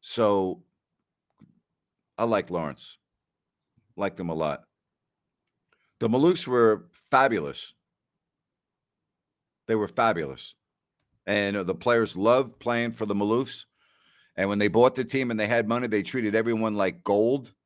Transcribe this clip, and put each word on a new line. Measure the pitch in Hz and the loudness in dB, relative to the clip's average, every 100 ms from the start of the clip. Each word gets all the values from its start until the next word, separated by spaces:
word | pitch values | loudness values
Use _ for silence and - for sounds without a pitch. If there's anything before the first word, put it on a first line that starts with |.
So, | - - 110 101 95 87 _ _ _ _ _ _ _ _ - _ _ _ _ _ _ - | -8 0 2 4 0 -4 _ _ _ _ _ _ _ _ -20 _ _ _ _ _ _ -4
I | |
like | 117 110 87 | 0 0 -2
Lawrence. | 87 78 69 - - _ _ _ _ _ _ _ _ _ - | -6 -6 -10 -18 -20 _ _ _ _ _ _ _ _ _ -6
Liked | 98 90 | -6 -4
him | 87 | -6
a | |
lot. | 80 78 71 _ _ _ _ _ _ _ _ _ _ _ _ _ _ | -2 -2 -4 _ _ _ _ _ _ _ _ _ _ _ _ _ _
The | 117 | 0
Maloofs | 120 156 175 - | 2 2 2 0
were | 127 113 107 - | 4 4 4 -2
fabulous. | _ _ 135 135 107 73 67 - _ _ _ _ _ _ _ _ _ _ _ _ _ _ _ _ _ _ _ _ | _ _ 4 4 2 -4 -10 -16 _ _ _ _ _ _ _ _ _ _ _ _ _ _ _ _ _ _ _ _
They | 113 | -2
were | 101 | -2
fabulous. | - 117 90 73 65 - - _ _ _ _ _ _ - | 0 0 0 -4 -10 -18 -20 _ _ _ _ _ _ -4
And, | 104 101 101 | -2 0 -2
uh, | |
the | 90 90 | -4 -4
players | 120 120 107 90 | 2 2 2 0
loved | 104 123 131 - | 2 2 2 -6
playing | - 120 117 | -4 -2 -4
for | 113 107 | -6 -4
the | 101 | -2
Maloofs. | 101 117 131 - - _ _ _ _ _ _ - | 0 0 -2 -10 -16 _ _ _ _ _ _ -4
And | 98 | -2
when | 101 | 0
they | 104 | 2
bought | 110 127 131 | 4 4 4
the | |
team | 120 135 127 | -6 -4 -4
and | 110 | -2
they | 107 | 0
had | 117 107 | 0 0
money, | 117 123 | -2 -2
they | 107 | -2
treated | 95 131 107 | -2 -4 0
everyone | 107 113 113 110 104 | 0 0 -2 -2 0
like | 95 87 | -2 -2
gold. | - 101 117 135 123 _ | -2 2 2 0 -6 _